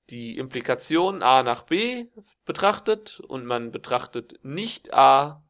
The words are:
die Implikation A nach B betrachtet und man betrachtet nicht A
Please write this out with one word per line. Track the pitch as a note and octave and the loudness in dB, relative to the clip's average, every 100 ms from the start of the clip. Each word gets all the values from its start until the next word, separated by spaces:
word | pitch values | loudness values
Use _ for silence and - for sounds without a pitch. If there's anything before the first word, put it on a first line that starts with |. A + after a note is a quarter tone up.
| _ | _
die | A#2+ A#2 A2+ | -14 -12 -10
Implikation | C3 C3 - B2 - D#3+ F#3 G3 | -8 -8 -4 -4 0 0 0 0
A | A#2 C3 | 4 4
nach | B2 A#2+ | 4 -2
B | - E3+ A#3 B3 A#3 - - _ - | -2 -2 -2 -6 -12 -18 -20 _ -10
betrachtet | - G3 G#3+ - G#3+ - - | 0 0 0 -2 -2 -4 -20
und | - C3 | -12 -12
man | A#2+ A#2+ A#2 | -4 -4 -4
betrachtet | A#2 - B2 - A#2+ - - | -10 -4 -4 -4 -10 -12 -18
nicht | C3+ D#3 A3+ - - | -12 -8 -8 -10 -2
A | - C3+ C3+ D3 D3+ _ | 4 6 6 4 -6 _